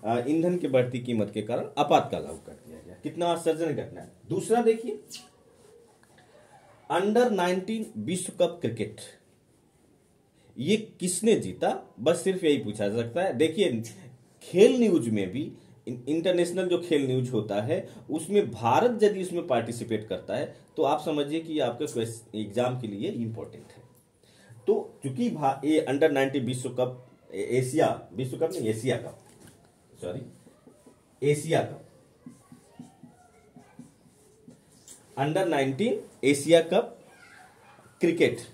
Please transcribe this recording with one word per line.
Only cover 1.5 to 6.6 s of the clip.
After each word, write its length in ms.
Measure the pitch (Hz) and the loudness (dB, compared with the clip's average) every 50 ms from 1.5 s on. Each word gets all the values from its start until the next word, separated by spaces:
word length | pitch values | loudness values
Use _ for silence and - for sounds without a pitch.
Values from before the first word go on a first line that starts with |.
| 120 147 - - - - | -4 -4 -4 -6 -2 -2
आपातकाल 440 | 151 - 160 139 - - - 85 78 | 2 4 4 4 4 2 -6 -6 -6
लागू 160 | - - - | -8 -12 -14
कर 140 | - - - | -14 -18 -20
दिया 280 | - - - 80 80 | -20 -20 -20 -20 -18
गया। 140 | - 85 90 | -18 -18 -20
कितना 320 | - - 151 - 170 175 | -12 -12 -10 -4 -2 0
आश्चर्यजनक 500 | 175 170 165 - 170 160 156 165 156 143 | 0 0 0 0 0 0 0 0 -2 -2
घटना 240 | 113 101 - - 87 | -4 -6 -8 -12 -16
है। 120 | - - - _ _ - | -18 -20 -20 _ _ -6
दूसरा 340 | 160 190 - - 220 240 233 | -4 -4 0 2 2 4 4
देखिए, 400 | 226 220 220 - 247 427 - - - - - - - _ _ _ _ _ _ - - - - - _ _ _ _ _ _ - - _ _ - - _ - - | 4 2 2 0 -8 -8 -8 -12 -16 -18 -18 -18 -20 _ _ _ _ _ _ -20 -20 -20 -20 -20 _ _ _ _ _ _ -20 -20 _ _ -20 -20 _ -20 -20